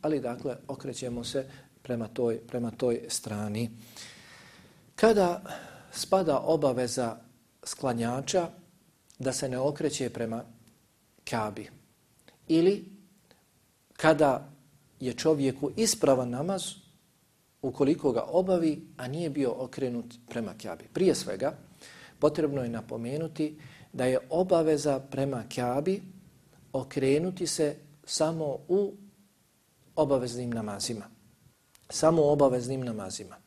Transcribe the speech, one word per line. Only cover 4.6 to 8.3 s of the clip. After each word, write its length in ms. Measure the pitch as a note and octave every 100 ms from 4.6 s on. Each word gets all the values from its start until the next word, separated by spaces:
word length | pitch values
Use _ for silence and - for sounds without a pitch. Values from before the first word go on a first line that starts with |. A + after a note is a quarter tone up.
| - - _
Kada 480 | - A3 G#3 F3 F3 - - - - -
spada 460 | - - F#3+ D#3+ C3+
obaveza 760 | - D#3+ C#3+ B2 B2 C3 A#2 A2 - _ _ _
sklanjača 840 | - - C3 A#2 A#2 B2+ C3+